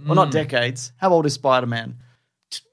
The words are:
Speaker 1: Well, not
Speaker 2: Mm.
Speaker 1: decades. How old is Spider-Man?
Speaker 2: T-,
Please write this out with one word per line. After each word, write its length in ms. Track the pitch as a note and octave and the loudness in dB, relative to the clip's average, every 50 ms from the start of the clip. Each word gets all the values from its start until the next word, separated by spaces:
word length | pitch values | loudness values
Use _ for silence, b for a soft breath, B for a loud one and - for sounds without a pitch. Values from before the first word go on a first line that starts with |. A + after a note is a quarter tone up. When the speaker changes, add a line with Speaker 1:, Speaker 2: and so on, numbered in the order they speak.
| C#3+ | -4
Speaker 1:
Well, 100 | D3 E3 | 0 2
not 140 | F3+ F#3 D3+ | 2 2 2
Speaker 2:
Mm. 20 | |
Speaker 1:
decades. 600 | C3+ D#3 D#3 D3+ C#3 B2 A#2+ B2 A#2+ - - - - _ | 2 -2 -2 -2 -2 -2 -2 -2 -4 -8 -12 -16 -6 _
How 140 | F#3+ F#3+ | 0 2
old 140 | F3 E3 D3+ C#3+ | 4 2 2 0
is 60 | - | -2
Spider-Man? 640 | - - C#3 C3 B2+ B2 A#2+ A#2 A#2 A2+ B2 B2 B2 b b b b b b b _ _ _ | -2 0 2 2 2 0 -2 -4 -6 -8 -10 -14 -16 b b b b b b b _ _ _
Speaker 2:
T-, 120 | - - - _ | -18 -18 -18 _